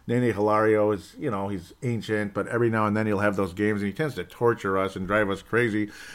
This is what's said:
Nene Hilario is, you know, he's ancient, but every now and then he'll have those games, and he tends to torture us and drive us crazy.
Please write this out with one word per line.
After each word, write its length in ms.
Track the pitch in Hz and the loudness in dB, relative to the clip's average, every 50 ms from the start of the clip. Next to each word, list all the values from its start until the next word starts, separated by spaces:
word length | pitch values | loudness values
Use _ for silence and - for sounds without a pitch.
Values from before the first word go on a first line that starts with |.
| _ | _
Nene 260 | - 117 123 123 120 107 | -2 0 2 2 2 2
Hilario 600 | 98 104 107 107 107 110 110 110 107 104 107 107 | 2 2 2 4 4 4 4 4 4 4 2 2
is, 240 | 95 82 - - 254 | 0 -4 -12 -14 -8
you 140 | 165 147 110 | -6 -4 -4
know, 160 | 98 98 98 | -4 -4 -4
he's 240 | 104 92 82 - - _ - | -6 -8 -8 -12 -16 _ -4
ancient, 500 | 123 120 113 95 - 110 107 104 101 - | -4 -4 -4 -4 -2 -2 -2 -2 -2 -4
but 140 | 104 98 | -4 -4
every 240 | - 113 113 120 117 | -2 0 2 2 2
now 160 | 113 110 107 | 2 2 2
and 100 | 107 104 | 2 2
then 120 | 107 110 107 | 2 2 0
he'll 100 | 104 95 | 0 2
have 160 | 104 104 101 | 0 0 0
those 180 | 95 98 92 85 | 0 -2 -2 0
games, 300 | 95 104 107 107 101 101 | 0 0 0 0 0 -2
and 60 | 101 | -4
he 40 | 92 | -2
tends 220 | - 156 151 - | -2 -4 -4 -4
to 80 | 90 87 | -6 -8
torture 560 | - - - 123 120 113 110 - 101 95 95 | -10 -6 0 2 2 2 2 0 0 0 2
us 160 | 95 98 - | 0 0 -2
and 140 | 95 92 87 | -6 -4 0
drive 200 | 101 107 107 98 | 2 2 2 2
us 120 | 98 90 - | -2 -6 -6
crazy. 480 | - - 113 120 117 101 107 107 104 - - - - - | -2 0 2 2 2 0 -2 -2 -4 -6 -14 -18 -18 -16